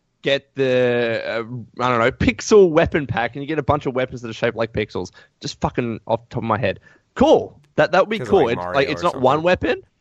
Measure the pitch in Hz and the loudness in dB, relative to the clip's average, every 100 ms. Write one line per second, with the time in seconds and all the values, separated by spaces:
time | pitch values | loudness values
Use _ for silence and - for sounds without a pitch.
0 | _ _ 147 139 - 135 131 127 123 120 | _ _ -2 -2 -4 -4 0 2 2 0
1 | 117 113 - 113 113 123 - - 123 120 | -2 -4 -4 -6 -8 -12 -12 -4 0 2
2 | 117 - - - - 220 185 156 156 175 | 0 0 -2 -2 4 6 6 4 2 0
3 | 135 110 120 139 139 156 135 147 139 127 | -4 -4 -4 -6 -8 -4 -2 -2 -2 -4
4 | 127 127 117 107 117 107 113 117 107 95 | -4 -6 -12 -4 -4 -2 -4 -4 -6 -6
5 | 90 - - _ 139 - 160 - 120 110 | -10 -14 -20 _ -14 -6 -6 -4 -6 -6
6 | - 117 - 123 113 107 98 90 _ _ | -4 -4 -4 -6 -2 -2 -2 -4 _ _
7 | _ - 294 285 143 - _ - 147 175 | _ 0 4 4 2 -14 _ 0 2 2
8 | 190 220 127 196 120 117 90 135 139 151 | 0 -2 2 2 2 0 -2 0 0 0
9 | 175 - 127 151 170 185 311 381 - _ | -4 0 0 2 2 0 -2 -4 -8 _